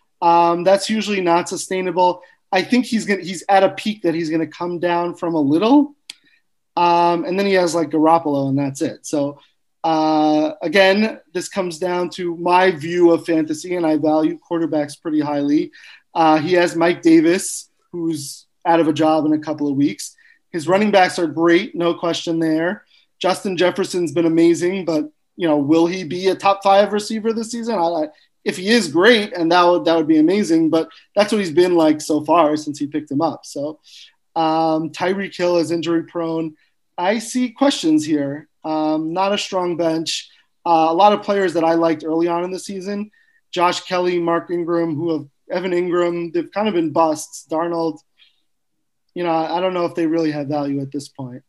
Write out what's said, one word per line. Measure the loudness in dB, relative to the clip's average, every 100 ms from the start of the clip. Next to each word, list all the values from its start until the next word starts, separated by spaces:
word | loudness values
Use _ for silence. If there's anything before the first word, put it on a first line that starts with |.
| _ -2
Um, | 4 4 4 2
that's | 2 2 2
usually | -4 -2 -2
not | 2 0 0
sustainable. | -8 -6 -4 -2 2 2 2 -10 _ -2
I | -2
think | 2 0 0
he's | -4 -2
gonna, | -4
he's | -4 -8 2
at | 4
a | 4
peak | 0 -6 -4
that | -2 -2
he's | -2
gonna | -4 -4
come | -6 -8 -4
down | -2 -2 -4
from | -6 -4 -2
a |
little. | 0 2 4 4 2 _ _ -20 _ _ _ _ _ 0
Um, | 2 4 4 2 -2
and | -2
then | 2
he |
has, | 2 2 0
like, | -2
Garoppolo, | 2 4 4 2 -2 0
and | -2
that's | -2 -4
it. | -6 -6 -6
So, | -4 -4 -8 _ _ _ _
uh, | -2 0 2 2 2 2 0 -4
again, | -2 4 4 4 0 -4 _
this | -8 -6
comes | -6 -6 -4
down | -4 -2 -4
to | -6 -8 -4
my | -4 0 0
view | -2 -4 2 4
of | 2 0
fantasy, | -2 -2 -6 -6 -4
and | -2
I | 0
value | 0 0 0 -4 -8
quarterbacks | -6 -4 -4 -6 -8
pretty | -6 -4
highly. | -2 -2 0 -2 -2 -10 -20 -20 _ 0
Uh, | 2 2
he | 2
has | 2 2 2
Mike | 0 2
Davis, | 6 6 6 0 -2 -10 -14 _ _
who's | -8 -6 -6 -8 -16 _ _ 2
out | 4
of | 4
a |
job | 2 2 2 2
in |
a | -2
couple | -2 -4 -2
of | 0
weeks. | 0 -2 -14 _ _ _ _
His | -8 0
running | 2 4
backs | 4 4 2
are | -4
great, | 0 4 4 2 -4
no | -2
question | -2 -4 -4 -4 -2
there. | -2 -2 -2 -6 _ _ _ -6
Justin | -2 -2 -4 0
Jefferson's | 0 0 -4 -2 -2
been | 0 2
amazing, | 4 4 2 0 -2 -2
but, | -2 -4 _ _ -4
you | 0
know, | 0
will | 2 4 2
he | 0 -6
be | -2 -2
a | 0
top | 2 2
five | 4 4 4
receiver | 0 -4 -4 -4
this | -4 -6
season? | -8 -4 -2
I, |
I, | -2 -2 -6 _ _ _ -8
if | -4
he | 2
is, | 2 2
great, | 4 6 4 2
and | -2 2
that | 4
would, | 4 4 2
that | 0
would | 4
be | 4
amazing, | 4 2 2 2 2
but | 0 -2 -10 _ -2
that's | 0
what | 0
he's | 0
been | 2 4 4
like | 2 2
so | -2 -4
far | 2 4 4 0
since | -6 -8
he | -6
picked | -8 -6
him | -4
up. | -2 -4 -12
So, | -10 -10 -10 _ -20 -20 _ _ -2
um, | 0 0 0 -2 -4
Tyreek | -4 -4 -2 -6 -4
Hill | 0 0
is | 0
injury | -2 -2 -2
prone. | -4 -8 -6 -4 -6 -10 _ _ _ -4
I | -2 -2
see | -4 -4 -4
questions | 0 0 0 0 0 0
here. | -2 -4 -8 -16 _
Um, | -6 -2 -2 -2 -4
not | -2 -2
a | -2
strong | -4 -4 -2 -2
bench. | -2 -2 -4 -8 -10 _ _ _ 0
Uh, | 2 4
a |
lot | 4 4
of | 4
players | 0 -2 0
that | 0 0
I |
liked | 2 2 0 -2
early | -2 0
on | -2 -4
in |
the | -8
season, | -10 -10 -8 -8 -8 _ _ _ _
Josh | 0 0 0
Kelly, | -4 -2 0 0
Mark | 0 -2 -2
Ingram, | -6 -2 -2 -2 -2
who | -4
have, | -4 -6 _ -8
Evan | -6 -2
Ingram, | -2 0 0 0 -2 -4
they've | -6 -6
kind | -4 -2
of |
been | -2 -2
busts. | 2 0 0 -8 -16 -8
Darnold, | -4 -4 -2 -4 -6 _ _ _ _ _ _ _ _ _ _ _
you | -6
know, | -2
I, | -2 -2 -2
I |
don't | -2
know | -2 -4
if | -2
they | -2
really | 0 -2
have | -4 -4
value | -4 -4 -6
at | -6
this | -10 -12
point. | -14 -14 -14